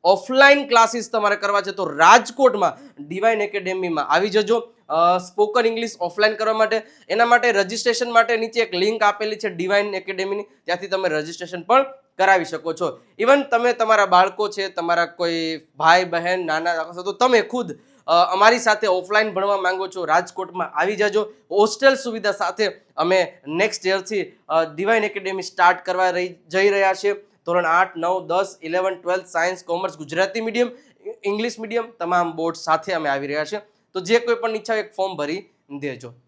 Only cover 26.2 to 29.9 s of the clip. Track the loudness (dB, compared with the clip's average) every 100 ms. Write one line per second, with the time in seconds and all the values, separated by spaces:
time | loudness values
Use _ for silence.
26.2 | -6 -10 _ 0 2 2 0 0 -2 -4
27.2 | _ _ -2 0 2 2 2 -2 -2 -4
28.2 | -2 -2 -2 -8 -4 -2 -2 -4 -4 -4
29.2 | -4 -2 -2 -4 -6 -4 -4